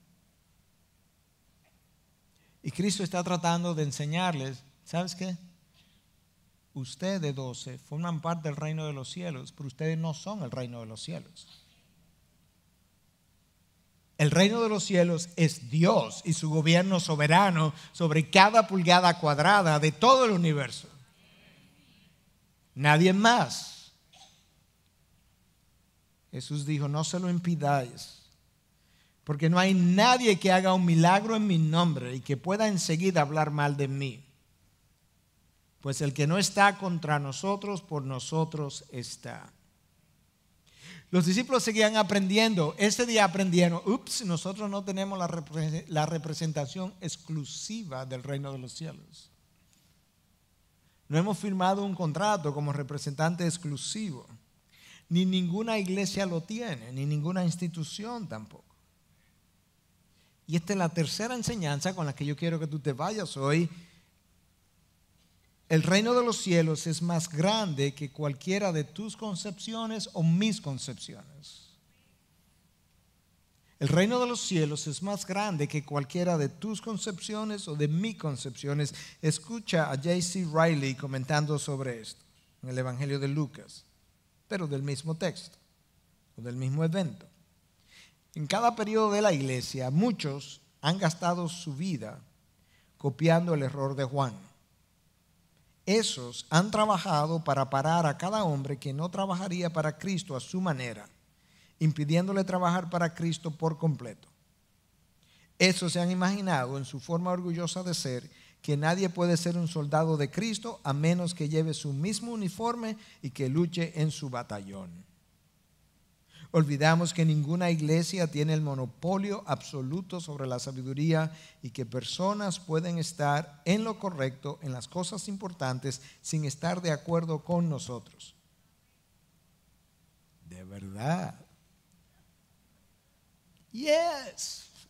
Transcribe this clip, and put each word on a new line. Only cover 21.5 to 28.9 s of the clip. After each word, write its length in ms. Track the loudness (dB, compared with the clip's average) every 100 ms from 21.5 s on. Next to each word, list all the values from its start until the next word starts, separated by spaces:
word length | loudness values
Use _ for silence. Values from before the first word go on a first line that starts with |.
| -20 -20 _ _ _ _ _ _ _ _ _ _
Nadie 380 | 2 6 8 8
más. 800 | 8 6 6 4 -4 -10 -16 -20 _ _ -20 -20 _ _ _ _ _ _ _ _ _ _ _ _ _ _ _ _ _ _ _ _
Jesús 340 | -12 -8 -6
dijo, 240 | -2 -2 0
"No 160 | -2
se 140 | -2 -2
lo 100 | 0
impidáis, 920 | 0 0 0 2 2 0 -10 -16 -18 -20 _ _ _ _ _ _